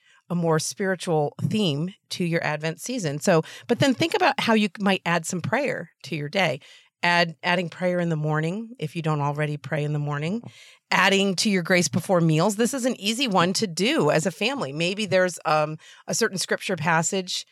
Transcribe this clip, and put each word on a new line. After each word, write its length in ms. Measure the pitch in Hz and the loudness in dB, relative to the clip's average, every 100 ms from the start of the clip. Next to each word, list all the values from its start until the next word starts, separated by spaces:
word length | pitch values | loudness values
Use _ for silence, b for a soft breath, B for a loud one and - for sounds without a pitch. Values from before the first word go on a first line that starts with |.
| b b _ | b b _
a 60 | 175 | -2
more 220 | 165 156 | 2 2
spiritual 800 | - - 196 185 - 156 147 - | 0 -4 -4 -2 0 0 0 -2
theme 500 | - 214 202 139 175 - _ | -2 0 0 0 -4 -8 _
to 140 | - | -4
your 200 | 175 165 | -2 0
Advent 380 | - 151 160 165 | -2 -4 -4 -6
season. 380 | - 254 170 143 | -8 -4 -4 -2
So, 240 | - 165 160 B - | 2 4 2 B -4
but 120 | 233 | 2
then 140 | 277 | 2
think 220 | 240 330 392 | 2 0 2
about 240 | 359 - | 2 2
how 160 | - 220 | 2 2
you 140 | 208 - | 2 0
might 220 | 202 190 - | 0 0 0
add 200 | 170 165 | -2 -2
some 140 | 180 | -4
prayer 520 | - 233 269 - 170 _ | -2 -2 -2 -4 -10 _
to 120 | - 160 | -10 -6
your 140 | 147 | -4
day. 320 | 196 175 139 B B B _ 175 | 0 0 -2 B B B _ 2
Add, 300 | 175 170 160 | 2 2 -2
adding 260 | 175 180 170 | -2 -2 -2
prayer 300 | - 180 180 | -4 -2 0
in 100 | 170 | 0
the 60 | 156 | 0
morning, 540 | 151 151 160 196 226 247 | 0 0 -2 -4 -10 -10
if 160 | 151 170 | -8 -4
you 80 | |
don't 180 | 156 151 | -2 0
already 360 | 143 147 151 147 | 0 -2 -4 -4
pray 260 | 139 156 | -6 -4
in 100 | 147 | -2
the 60 | 151 | -2
morning, 420 | 147 143 156 214 - B B B _ | -2 -4 -4 -6 -8 B B B _
adding 460 | 190 190 196 196 180 | 2 4 4 2 0
to 160 | 220 | 0
your 100 | 190 | 0
grace 260 | 170 185 170 | 2 2 2
before 320 | 180 - 180 | -2 2 4
meals. 360 | 165 156 185 202 | 4 4 2 2
This 180 | 233 | 0
is 100 | 277 | 0
an 160 | 240 214 | -2 -2
easy 280 | 196 226 277 | -2 -2 0
one 260 | 185 170 | 2 2
to 140 | 190 220 | 2 -2
do 420 | 160 202 302 151 | 0 0 4 4
as 160 | 151 160 | 4 0
a 60 | |
family. 420 | - 226 277 147 | -2 -2 -2 -4
Maybe 320 | 143 170 202 208 | -2 -2 -2 0
there's, 320 | 185 185 165 - | 2 2 0 0
um, 320 | 156 151 156 B B - | 0 0 -4 B B -6
a 80 | 175 | -2
certain 240 | 214 185 | -2 -2
scripture 360 | - 196 - 180 | -4 -4 -4 -2
passage 720 | 156 165 165 196 185 - - | 2 2 2 -2 -4 -8 -10